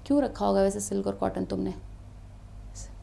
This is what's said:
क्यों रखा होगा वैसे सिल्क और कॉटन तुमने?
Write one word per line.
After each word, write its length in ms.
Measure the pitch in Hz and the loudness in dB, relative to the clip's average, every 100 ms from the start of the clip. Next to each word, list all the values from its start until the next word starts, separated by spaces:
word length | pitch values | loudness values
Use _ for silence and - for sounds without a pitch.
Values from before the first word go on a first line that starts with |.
| - | 2
क्यों 160 | 285 | 4
रखा 240 | 269 - 202 | 4 2 4
होगा 160 | 196 | 6
वैसे 180 | 196 202 | 6 2
सिल्क 260 | 202 196 196 | -2 0 0
और 80 | |
कॉटन 300 | 196 196 190 | 0 0 0
तुमने? 300 | 185 190 190 - - - - - - - - - - - - - | -2 0 -2 -4 -10 -14 -16 -16 -16 -16 -16 -14 -12 -12 -12 -12